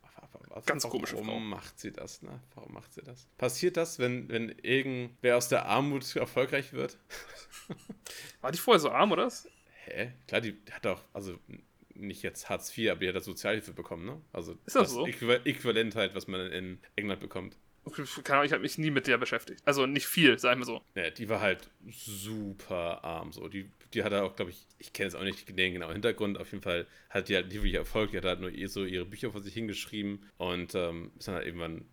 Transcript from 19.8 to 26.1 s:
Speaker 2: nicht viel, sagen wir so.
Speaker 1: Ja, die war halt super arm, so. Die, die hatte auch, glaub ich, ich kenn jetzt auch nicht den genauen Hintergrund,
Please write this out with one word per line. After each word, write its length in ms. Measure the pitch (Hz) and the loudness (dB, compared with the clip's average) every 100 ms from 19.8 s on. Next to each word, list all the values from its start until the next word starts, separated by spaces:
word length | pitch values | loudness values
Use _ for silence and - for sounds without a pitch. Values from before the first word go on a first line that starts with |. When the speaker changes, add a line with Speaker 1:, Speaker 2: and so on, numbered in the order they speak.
| 135 | 4
Speaker 2:
nicht 200 | 139 - | 2 0
viel, 320 | - 147 113 | 8 8 8
sagen 220 | 123 123 | 4 2
wir 60 | 123 | 0
so. 160 | 117 _ | -6 _
Speaker 1:
Ja, 140 | - 82 | -4 -4
die 200 | - 107 | -4 -2
war 100 | 107 | 2
halt 300 | 101 90 - _ - | 4 2 -4 _ -20
super 1120 | 110 - 101 101 110 104 98 - 92 85 85 | -14 -12 -10 -8 -6 -6 -10 -6 -4 -2 -4
arm, 300 | - 82 82 | -6 -6 -8
so. 160 | - 82 | -10 -10
Die, 220 | 98 98 _ - | -8 -10 _ -6
die 100 | 113 | -2
hatte 180 | 101 101 | 2 2
auch, 140 | 95 - | 2 -2
glaub 120 | 92 | -6
ich, 160 | 87 - _ | -6 -20 _
ich 140 | - | -14
kenn 140 | - 98 | -4 -4
jetzt 80 | 85 | -2
auch 60 | |
nicht 260 | 95 95 - 92 | -4 -4 -6 0
den 140 | 92 | 2
genauen 200 | 90 82 | 0 -4
Hintergrund, 440 | 85 117 | 0 0